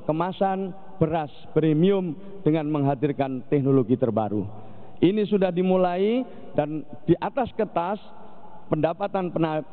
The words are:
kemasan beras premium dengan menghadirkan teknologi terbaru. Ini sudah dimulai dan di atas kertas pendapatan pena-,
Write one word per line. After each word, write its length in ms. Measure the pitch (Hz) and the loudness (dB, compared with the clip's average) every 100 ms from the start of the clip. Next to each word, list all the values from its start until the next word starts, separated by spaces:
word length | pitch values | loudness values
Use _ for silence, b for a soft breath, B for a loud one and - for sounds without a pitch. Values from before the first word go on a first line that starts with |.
| - | -2
kemasan 640 | 160 180 - 196 190 190 170 - - | 0 -2 0 0 0 -4 -8 -12 0
beras 320 | 156 165 151 - - | 0 0 -4 -8 -4
premium 640 | 156 156 151 185 196 180 139 B - | 2 4 6 6 4 0 -6 B -2
dengan 320 | 151 160 147 | 2 2 2
menghadirkan 720 | 151 139 135 139 - 135 131 - | 2 2 2 0 0 -2 -4 0
teknologi 480 | 147 135 135 113 127 | 2 6 4 4 2
terbaru. 480 | 120 110 107 104 95 - B B B B | 2 2 0 -2 -4 -8 B B B B
Ini 240 | 170 214 202 | 2 4 2
sudah 240 | 202 185 | 2 2
dimulai 720 | 175 185 185 180 180 202 240 254 B B - | 2 2 4 2 2 0 0 -2 B B -2
dan 320 | 147 156 - - | -2 -4 -8 -4
di 160 | - 170 | 0 2
atas 320 | 185 - 226 | 0 -4 -4
kertas 480 | - 208 170 175 208 - - - - - - - | -2 -2 -2 -2 -6 -10 -14 -12 -12 -12 -12 -4
pendapatan 560 | 160 160 170 202 190 175 | 0 0 0 -2 -2 -2
pena-, 400 | 160 160 156 - | 0 0 -2 -2